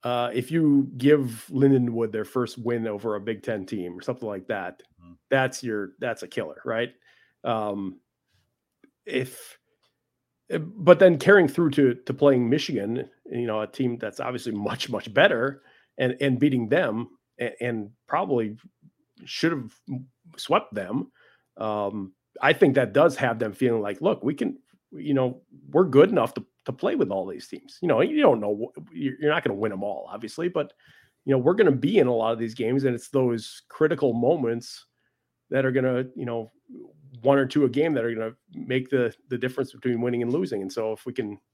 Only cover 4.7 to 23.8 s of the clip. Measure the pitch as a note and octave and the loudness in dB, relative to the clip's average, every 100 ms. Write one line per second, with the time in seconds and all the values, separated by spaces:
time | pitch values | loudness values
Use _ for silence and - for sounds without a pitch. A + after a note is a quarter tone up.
4.7 | - _ _ E2+ F2 _ C3+ C3 C3 B2+ | -12 _ _ -20 -20 _ 0 0 -4 -6
5.7 | G#2+ G2 _ B2+ A2+ G2+ - F2 - - | -6 -6 _ -8 -8 -8 -8 -8 -10 -6
6.7 | A2+ B2 _ _ _ _ _ - A2+ G#2+ | -4 -4 _ _ _ _ _ -4 -2 -2
7.7 | G2+ F#2+ - _ _ _ _ _ _ _ | -6 -8 -12 _ _ _ _ _ _ _
8.7 | _ _ _ - B2+ C3 - - - _ | _ _ _ -8 -6 -6 -12 -20 -20 _
9.7 | _ _ _ _ _ _ _ _ E3 D#3 | _ _ _ _ _ _ _ _ -8 -8
10.7 | A3 D#3+ F3 F#3 D#3+ - G3+ D#3+ - E3+ | -2 6 8 8 6 6 6 6 2 0
11.7 | C#3 C3+ A#2+ - C3+ C#3+ C3 A#2+ D3 - | 4 2 2 -6 2 4 6 2 0 0
12.7 | B2+ G2+ A#2+ - _ - A#2+ A#2+ G#2+ G#2+ | -4 -4 -6 -8 _ -10 -6 -4 -4 -6
13.7 | - C3 A#2 A2 - - B2 - G#2+ G2+ | -2 -2 -2 -8 -8 -8 -6 -6 -4 -4
14.7 | - - G#2+ - G#2+ F#3+ B2+ C3 C#3 _ | -6 -6 -6 -2 4 4 4 -2 -4 _
15.7 | _ _ - B2+ B2 C#3 B2 C#3+ C3 A2+ | _ _ -2 -2 2 0 4 2 2 0
16.7 | C#3+ D#3 A2 A#2 _ _ _ A#2+ - B2 | 0 0 -4 -8 _ _ _ -8 -6 -6
17.7 | A2+ G#2 _ _ D3 F#3+ B2+ A2 A2 - | -6 -8 _ _ -4 0 0 -2 -6 -18
18.7 | _ _ _ _ _ - - E3 D#3+ A2+ | _ _ _ _ _ -14 -2 -2 -2 -8
19.7 | _ - C3 B2+ _ _ - - E3+ - | _ -12 -12 -12 _ _ -18 0 0 0
20.7 | G#2 F#2 A#2+ - _ _ _ _ - A2 | -8 -6 -6 -8 _ _ _ _ -8 -6
21.7 | G#2 G2+ G#2 F#2+ _ _ - C3+ D#3 D#3 | -4 -4 -6 -12 _ _ 0 2 6 6
22.7 | C3+ A#2 A2 E3 - C3 A2+ A2+ F#2+ B2+ | 4 2 4 4 4 -2 0 -4 0 0
23.7 | A2+ | 0